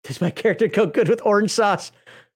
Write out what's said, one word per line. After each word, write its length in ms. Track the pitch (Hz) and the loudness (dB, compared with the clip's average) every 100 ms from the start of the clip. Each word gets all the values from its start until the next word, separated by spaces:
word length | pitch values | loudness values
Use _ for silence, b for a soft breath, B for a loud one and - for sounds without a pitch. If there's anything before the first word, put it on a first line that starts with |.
Does 160 | - 135 | -14 -4
my 100 | 175 | -4
character 360 | - 226 180 220 | 0 -2 2 0
go 200 | 208 220 | 2 0
good 220 | 247 175 | 2 0
with 160 | 233 | 0
orange 280 | - 208 214 | 2 2 2
sauce? 400 | - 208 175 - B B B B | 0 0 0 -6 B B B B